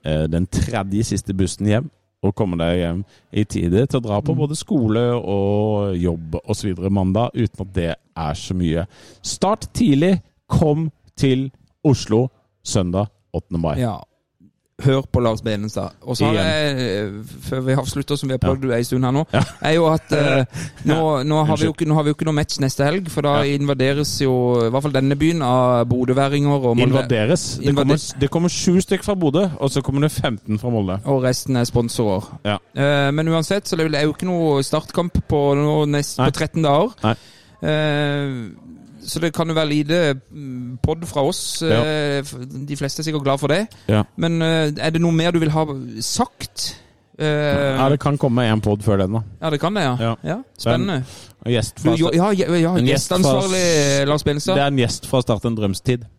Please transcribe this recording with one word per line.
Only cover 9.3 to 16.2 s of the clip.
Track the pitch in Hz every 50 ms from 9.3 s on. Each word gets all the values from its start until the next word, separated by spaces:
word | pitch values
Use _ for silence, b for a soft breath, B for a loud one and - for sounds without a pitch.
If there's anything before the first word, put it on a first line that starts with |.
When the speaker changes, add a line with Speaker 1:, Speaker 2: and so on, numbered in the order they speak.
| - - - 185 220 - - -
Speaker 1:
tidlig, | _ - 247 180 139 139 160 185 180 175 - _ _ _ _ _
kom | - - 175 156 147 156 165 156 _ _ _ _ _
til | - 147 135 127 131 135 131 _ _ _ _ _ _ -
Oslo | 156 131 - - - 107 113 127 131 _ _ _ _ _ _ _
søndag | - - 107 90 90 87 95 104 104 _ _ _ _ -
åttende | 85 - _ 87 85
mai. | 82 80 73 127
Speaker 2:
Ja. | 127 117 98 64 - _ _ _ _ _ _ _ _ - _ _ _ _ _ -
Hør | - 135 135 135 135 -
på | - 131
Lars | 120 113 110 110
Benestad. | 107 110 107 101 104 107 - 98 98 90 - _
Og | - 127 127
så | 110